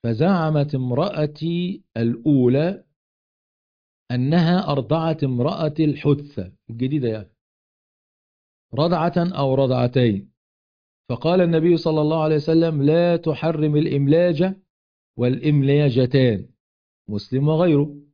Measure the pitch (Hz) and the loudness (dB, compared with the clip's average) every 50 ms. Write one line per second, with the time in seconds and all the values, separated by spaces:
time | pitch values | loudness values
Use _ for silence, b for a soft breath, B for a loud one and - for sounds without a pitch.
0 | - 117 113 107 156 180 196 175 160 156 151 147 139 147 147 131 127 123 123 127 | -2 -2 0 2 2 2 2 2 2 2 2 0 0 0 -2 -4 -2 -2 -2 -2
1 | 165 - - 156 151 151 151 - 160 170 170 175 180 180 202 - _ _ _ 113 | -2 -2 -2 -4 -4 -4 -4 -6 -6 -4 -2 -2 -4 -4 -6 -10 _ _ _ -2
2 | 117 117 120 117 - 156 147 135 123 123 127 139 156 175 202 - _ _ _ _ | -2 -2 -2 -2 0 2 4 4 4 4 4 2 0 -2 -4 -6 _ _ _ _
3 | _ _ _ _ _ _ _ _ _ _ _ _ _ _ _ _ _ _ _ _ | _ _ _ _ _ _ _ _ _ _ _ _ _ _ _ _ _ _ _ _
4 | _ _ 123 123 127 139 165 175 165 165 175 185 - - 147 139 117 104 156 165 | _ _ -4 -4 -2 0 0 2 2 2 0 0 -2 -2 -4 -4 -2 -2 -2 -2
5 | 160 165 160 156 151 135 127 120 123 151 - - 160 151 147 156 160 151 143 147 | -2 -4 -4 -2 -4 -4 -2 -2 -2 -2 -2 -4 -6 -6 -2 -2 -2 -2 -2 -2
6 | - 147 143 147 147 147 - - 92 90 - _ _ - 117 113 127 131 147 151 | 0 0 0 0 -2 -12 -12 -12 -12 -12 -16 _ _ -18 -8 -6 -6 -4 -4 -2
7 | 127 117 110 - - - _ _ _ _ _ _ _ _ _ _ _ _ _ _ | -2 -4 -6 -6 -10 -18 _ _ _ _ _ _ _ _ _ _ _ _ _ _
8 | _ _ _ _ _ _ _ _ _ _ _ _ _ _ - 123 151 175 180 160 | _ _ _ _ _ _ _ _ _ _ _ _ _ _ -4 -2 0 0 0 0
9 | 160 170 170 175 170 180 185 - 143 135 131 131 139 127 127 123 120 123 - 131 | -2 -2 0 0 -2 -2 -2 -2 -2 0 2 0 0 0 0 0 0 0 2 2
10 | 123 117 101 98 - - _ _ _ _ _ _ _ _ _ _ _ _ _ _ | 2 2 0 -2 -6 -12 _ _ _ _ _ _ _ _ _ _ _ _ _ _
11 | _ _ 123 120 - 156 175 185 180 170 165 160 160 180 175 160 - 165 156 156 | _ _ -10 -4 -2 0 2 2 2 2 2 2 4 2 2 2 2 -2 0 0
12 | 151 151 160 160 156 156 156 151 147 165 160 165 165 165 156 147 139 147 156 170 | 0 0 0 0 0 0 0 -2 0 2 2 2 2 2 0 0 2 2 2 2
13 | 175 175 170 165 165 160 147 - - 165 160 151 151 151 147 147 147 - - 143 | 2 2 0 0 -2 -4 -4 -2 -4 -4 -2 0 -2 0 0 0 0 0 0 0
14 | 139 139 151 165 175 180 165 143 180 190 190 - _ _ _ _ _ _ _ _ | 2 4 4 4 4 2 2 0 0 -2 -2 -8 _ _ _ _ _ _ _ _
15 | _ _ _ - 120 123 131 131 110 151 151 147 135 135 139 147 147 139 117 131 | _ _ _ -2 -2 -2 -2 0 0 0 2 2 2 2 2 2 2 2 2 2
16 | 127 123 127 139 127 123 110 92 - - _ _ _ _ _ _ _ _ _ _ | 0 2 2 2 4 4 2 -2 -6 -12 _ _ _ _ _ _ _ _ _ _
17 | _ - 104 101 - - 127 135 143 151 156 156 180 180 156 143 143 143 - - | _ -8 -8 -8 -8 -4 -4 -2 0 0 2 2 2 4 4 2 2 0 -4 -16
18 | - _ | -20 _